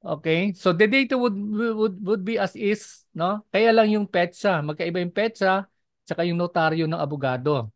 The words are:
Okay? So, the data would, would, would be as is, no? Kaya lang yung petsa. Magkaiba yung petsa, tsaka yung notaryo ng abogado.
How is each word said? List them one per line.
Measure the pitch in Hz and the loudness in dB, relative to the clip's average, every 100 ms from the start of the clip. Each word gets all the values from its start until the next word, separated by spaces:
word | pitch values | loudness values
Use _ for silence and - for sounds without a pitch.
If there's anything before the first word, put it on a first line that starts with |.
Okay? | - 151 160 165 202 | -8 -6 -2 0 0
So, | 180 185 170 | -2 0 2
the | |
data | 214 269 262 262 | 4 2 2 0
would, | 247 | 0
would, | 196 208 214 233 214 220 185 | -2 -6 -2 -2 0 -2 -2
would | 196 214 185 | -4 -4 -2
be | 220 | -2
as | 190 | -2
is, | - 202 208 - - _ 156 | -2 -2 -2 -6 -20 _ -4
no? | 170 208 - | -2 -4 -2
Kaya | 190 226 | 2 4
lang | 226 214 | 6 4
yung | 214 | 2
petsa. | 208 180 175 - 208 175 | 0 0 0 0 0 0
Magkaiba | 147 151 170 175 | -2 -4 -4 -4
yung | 175 175 | -4 -2
petsa, | 226 226 190 190 196 _ _ _ | -4 0 0 0 -2 _ _ _
tsaka | - 160 175 | -10 -4 -2
yung | 170 | -2
notaryo | 175 175 160 160 | -2 0 0 2
ng | 160 165 | -2 -2
abogado. | 139 147 131 127 131 147 110 | -4 -2 -2 -2 0 -2 -2